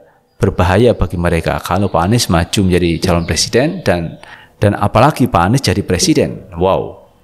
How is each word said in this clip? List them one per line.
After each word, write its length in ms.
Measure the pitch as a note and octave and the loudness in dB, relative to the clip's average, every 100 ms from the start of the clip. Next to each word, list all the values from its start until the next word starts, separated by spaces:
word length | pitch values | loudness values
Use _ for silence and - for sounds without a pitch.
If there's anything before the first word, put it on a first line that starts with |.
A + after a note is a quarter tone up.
| - _ _ - | -20 _ _ -4
berbahaya 560 | G#2 E2+ F2+ F#2+ C3+ | -2 0 0 4 2
bagi 240 | - F#2+ F2 | 2 -2 -2
mereka 400 | F2 E2 D#2 C#2+ | -2 -2 -2 -4
kalau 300 | - F2+ G2 | -4 -2 -2
Pak 120 | D#2+ | 0
Anies 240 | F2+ A#2+ - | 2 0 2
maju 300 | E2+ E2 A2 F#2+ | 0 0 0 2
menjadi 320 | F2 E2+ D#2+ | 2 0 -2
calon 240 | F#2 E2+ E2 | 0 -2 -2
presiden 540 | D#2+ - A2+ D3+ F#3 | -4 -2 0 0 -2
dan, 380 | G2+ F2 D#2+ - - - - - | -2 -2 -4 -12 -20 -20 -16 -2
dan 140 | G2+ - | 0 0
apalagi 500 | G2+ A2 C#3 - B2+ | 0 2 2 2 0
Pak 160 | F2+ F2 | 2 2
Anies 140 | C3 | 2
jadi 180 | A2+ F2+ | 0 -2
presiden. 680 | - F2+ - C#3+ E2+ - - | -2 -2 0 0 0 -4 -12
Wow, 560 | E2+ F#2 D2+ G#1+ - - _ | -2 0 0 -4 -12 -20 _